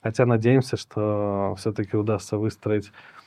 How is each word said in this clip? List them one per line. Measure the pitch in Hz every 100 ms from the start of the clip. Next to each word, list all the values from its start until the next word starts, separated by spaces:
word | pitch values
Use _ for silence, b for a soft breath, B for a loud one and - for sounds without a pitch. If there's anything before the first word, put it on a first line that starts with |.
хотя | 117 - 123
надеемся, | 117 117 135 127 113
что | - - 107 104 104 101 98 98
все-таки | 113 104 104 110
удастся | 104 107 - 107
выстроить, | 107 - - 104 104 b b b